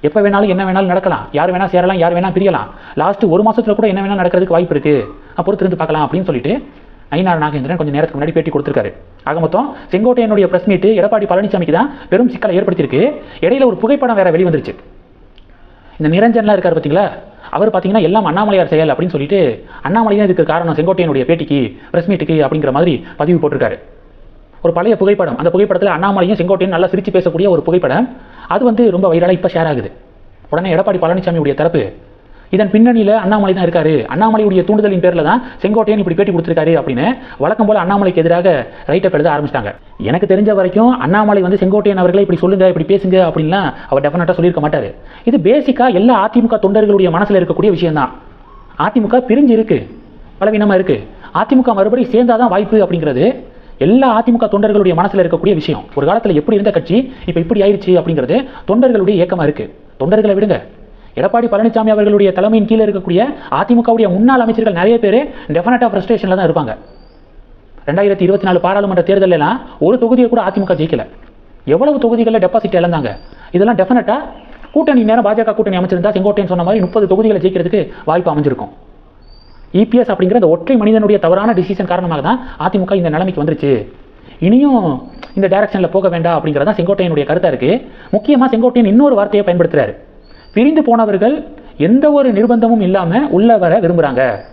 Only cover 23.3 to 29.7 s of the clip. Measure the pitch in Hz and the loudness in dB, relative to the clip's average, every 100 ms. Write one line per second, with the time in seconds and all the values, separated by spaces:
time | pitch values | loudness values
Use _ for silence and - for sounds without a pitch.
23.3 | 170 147 143 120 - - - - - - | 0 0 -2 -4 -4 -14 -20 -20 -20 -20
24.3 | - - - 170 170 202 214 190 202 170 | -20 -20 -18 -10 -4 -2 0 0 0 -2
25.3 | 123 165 185 208 185 202 160 196 196 180 | -2 -2 0 0 0 0 0 -2 0 -2
26.3 | 208 170 190 190 170 180 185 185 180 175 | -2 -2 -2 0 0 0 0 0 0 0
27.3 | 160 202 170 156 180 156 151 247 - - | 0 0 0 0 0 0 -2 -2 -8 -20
28.3 | - - 190 247 226 233 185 190 165 175 | -20 -4 0 2 2 2 2 2 2 2
29.3 | 185 180 170 160 | 0 0 -2 -2